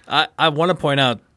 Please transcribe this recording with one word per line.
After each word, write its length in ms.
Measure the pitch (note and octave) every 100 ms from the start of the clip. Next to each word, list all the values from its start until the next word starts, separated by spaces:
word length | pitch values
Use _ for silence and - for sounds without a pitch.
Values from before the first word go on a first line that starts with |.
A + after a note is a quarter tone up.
| -
I, 180 | C#3+ D#3 -
I 120 | D#3+
wanna 260 | D3 E3+
point 240 | F3 D3+ C#3
out 220 | C3 A#2 _